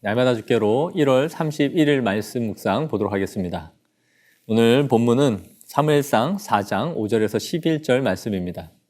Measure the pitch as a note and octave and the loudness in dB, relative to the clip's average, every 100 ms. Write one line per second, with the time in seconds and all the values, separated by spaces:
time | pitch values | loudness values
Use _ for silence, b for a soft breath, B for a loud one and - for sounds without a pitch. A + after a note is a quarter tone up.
0 | G2+ A2+ B2+ A#2+ - A#2 G#2 A#2 E3+ F#3 | -2 0 2 0 0 0 2 0 0 0
1 | C#3 C3 D3+ - D#3 D3 C#3+ E3 D3 C#3 | 2 2 0 -4 -6 -2 -2 2 2 2
2 | A#2 G2+ - B2+ A2+ F#2+ G#2+ G2+ D#3 G#2 | 0 -2 -4 -6 -6 -4 -2 -2 -2 -2
3 | G2+ G2+ F#2+ - F2+ E2+ D#2+ _ _ _ | -2 -2 -4 -4 -6 -8 -12 _ _ _
4 | _ _ _ _ - A2 A#2 B2 C#3+ C3 | _ _ _ _ -2 4 6 4 4 2
5 | A#2+ A#2+ C#3+ G2+ F2 _ _ - D3+ D3 | 4 4 2 0 -8 _ _ -2 2 2
6 | C#3+ A2 B2+ G3 - G#2 G2+ G2 C#3 E3+ | 2 0 0 -4 -2 -2 0 -4 -4 -4
7 | G#2+ A2+ G#2+ A2+ - E3+ D#3+ D#3 D#3 B2+ | -2 0 0 -2 -4 -4 -2 -2 0 0
8 | B2+ F#2+ - G2 F2+ E2+ E2 _ | 0 -4 -4 -6 -6 -10 -16 _